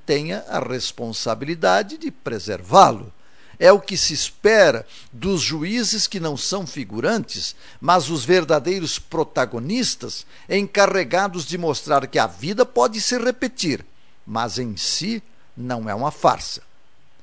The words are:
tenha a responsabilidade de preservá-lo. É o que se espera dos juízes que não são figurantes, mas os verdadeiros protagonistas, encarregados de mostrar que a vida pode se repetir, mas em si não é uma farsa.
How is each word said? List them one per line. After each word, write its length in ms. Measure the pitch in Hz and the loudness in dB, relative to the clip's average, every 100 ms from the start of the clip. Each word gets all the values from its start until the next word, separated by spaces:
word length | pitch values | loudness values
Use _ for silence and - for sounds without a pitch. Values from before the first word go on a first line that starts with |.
| - | -2
tenha 380 | 147 156 202 - | -2 -2 -8 -4
a 100 | - | -2
responsabilidade 1400 | - 127 - - 117 110 120 110 139 165 185 190 202 311 | -2 -4 -6 -8 -8 -6 -4 -4 -4 0 4 4 2 -6
de 140 | 320 | -12
preservá-lo. 1000 | - 143 110 90 90 90 175 165 110 - - - - - - | -10 -8 -6 -6 -8 4 8 8 6 -10 -18 -20 -20 -16 4
É 140 | 170 | 6
o 80 | 202 | 6
que 160 | - 190 | 4 -2
se 180 | - | -2
espera 720 | 147 - - 202 220 175 117 - - - | -2 -6 0 4 6 6 4 -4 -18 -20
dos 280 | 117 175 185 | -8 -2 -2
juízes 680 | 127 156 170 240 214 220 - | -2 -4 -4 -2 -2 -2 -4
que 120 | 190 | -4
não 160 | 160 139 | -6 -4
são 320 | - 202 170 | -4 -6 -6
figurantes, 880 | 151 120 104 147 226 127 - - - - - | -10 -10 -4 -2 -2 -4 -8 -10 -12 -18 -6
mas 300 | 139 180 135 | 2 2 2
os 160 | 160 120 | -2 2
verdadeiros 760 | 180 156 156 127 190 156 - | 2 4 2 0 -4 -4 -6
protagonistas, 1300 | - 165 151 151 123 117 131 240 233 - 117 - - - - | -6 -4 -2 -2 -2 -4 -4 -2 -2 -4 -8 -12 -16 -16 -2
encarregados 960 | 196 202 202 196 190 131 170 196 175 143 | -2 0 4 4 4 0 0 0 -4 -8
de 120 | 175 | -4
mostrar 480 | 165 135 - 143 127 | -4 -4 0 0 2
que 140 | 151 | 0
a 80 | 110 | 0
vida 380 | 95 147 208 247 | -2 -4 0 2
pode 340 | 240 240 220 | 2 0 0
se 180 | - 247 | -2 0
repetir, 680 | 233 247 254 - 170 120 - - - - - | 0 -2 -4 -4 -4 -4 -6 -20 -20 -20 -8
mas 320 | 110 117 104 | -4 -4 -4
em 160 | 120 101 | -6 -6
si 480 | - - 175 233 - - - - | -4 -4 -4 -8 -10 -20 -20 -12
não 340 | 123 120 110 | -8 -6 -4
é 60 | 104 | -4
uma 160 | 143 | -4
farsa. 500 | - 147 - - - - - - - - - | 0 2 2 -4 -12 -16 -20 -20 -20 -20 -20